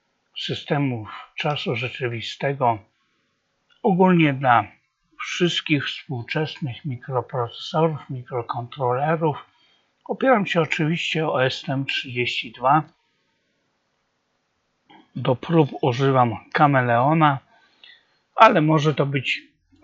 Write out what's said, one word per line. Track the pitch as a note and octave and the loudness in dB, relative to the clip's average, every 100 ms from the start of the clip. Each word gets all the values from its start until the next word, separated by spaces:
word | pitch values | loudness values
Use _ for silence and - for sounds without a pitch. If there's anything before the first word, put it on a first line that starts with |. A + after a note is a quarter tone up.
| _ _ _ - | _ _ _ -12
systemów | - B2+ - D3+ C#3+ A#2+ G2+ - - - | -10 -8 -4 -2 -2 -4 -8 -16 -16 -6
czasu | D#3 D3 - A#2+ | -4 -4 -4 -4
rzeczywistego. | B2 - B2+ A#2 G#2 - C#3 C#3 B2 A2+ - _ _ _ _ _ _ _ _ _ | -6 -6 -6 -6 -10 -6 -4 0 0 0 -6 _ _ _ _ _ _ _ _ _
Ogólnie | A3 F3 F#3 F3 D#3 | 0 4 6 6 4
dla | C3+ C3+ A#2 G2 - _ _ _ - | 2 4 4 2 -8 _ _ _ -14
wszystkich | - - F3 - - D3 C3+ | -10 -2 -2 -2 -2 -2 -2
współczesnych | - - B2 A2+ D3+ D#3 - D3 A2 D#3+ | -10 -10 -12 -6 -6 -6 -6 -10 -8 -10
mikroprocesorów, | B2 - C3 A#2 C3 A#2 - - D#3+ E3 D3 - | -10 -6 -6 -4 -4 -6 -8 -6 0 0 -2 -10
mikrokontrolerów. | C3 A#2+ C3 A#2 B2+ B2 - B2+ B2 D3 D#3+ D#3 C#3+ - _ _ _ _ _ - | -12 -8 -8 -6 -8 -10 -4 -2 0 -2 0 -2 -2 -10 _ _ _ _ _ -10
Opieram | A3 C4+ A#3 F#3 | -2 2 2 2
się | F3 | 0
oczywiście | D#3 - D#3 E3+ - D#3+ D#3 | 0 0 -2 -2 -4 -4 -2
o | B2+ B2+ | 0 0
S | - | -2
T | - | -6
M | C3+ C3+ | -4 -4
trzydzieści | - C#3 B2 A#2+ - B2+ | -6 -6 -4 -4 -4 -10
dwa. | A2+ B2+ D3+ D3 _ _ _ _ _ _ _ _ _ _ _ _ _ _ _ _ _ _ _ _ - _ - | -2 2 2 0 _ _ _ _ _ _ _ _ _ _ _ _ _ _ _ _ _ _ _ _ -20 _ -6
Do | B2 B2 | -2 -2
prób | - E3 C#3+ - | 0 2 2 0
używam | D3 A#2+ C3+ C3 B2 G#2 - | -2 0 2 4 2 0 -6
Kameleona, | - D3 C#3 B2 A#2 C3+ D#3+ D3+ C3 - _ _ _ - - _ _ _ - | 2 4 4 2 2 2 4 4 2 -4 _ _ _ -20 -20 _ _ _ 6
ale | A3+ G#3 | 6 8
może | D#3 D#3 D3 | 4 4 2
to | C#3 C#3+ | 0 0
być | C#3 - - - _ _ _ | -2 -4 -8 -10 _ _ _